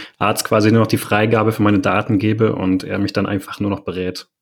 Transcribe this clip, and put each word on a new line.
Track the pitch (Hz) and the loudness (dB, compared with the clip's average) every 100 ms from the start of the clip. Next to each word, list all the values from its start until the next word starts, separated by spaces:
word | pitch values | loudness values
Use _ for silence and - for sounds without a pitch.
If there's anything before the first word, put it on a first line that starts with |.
| - _ | -14 _
Arzt | 101 110 | -2 -2
quasi | - 113 107 | 0 2 4
nur | 113 | 4
noch | 110 | 2
die | 113 | 0
Freigabe | - 104 110 113 110 | 0 0 2 2 0
für | 113 | 2
meine | 104 104 | 2 2
Daten | 98 95 107 104 | 2 0 0 0
gebe | 107 110 110 95 | 0 2 0 0
und | 95 92 | -2 -2
er | - 98 | -2 -4
mich | 101 | -2
dann | - 98 | -2 -2
einfach | 101 - - | -4 -6 -6
nur | 101 | -4
noch | 95 | -4
berät. | - 90 92 90 - _ | -6 -6 -6 -8 -18 _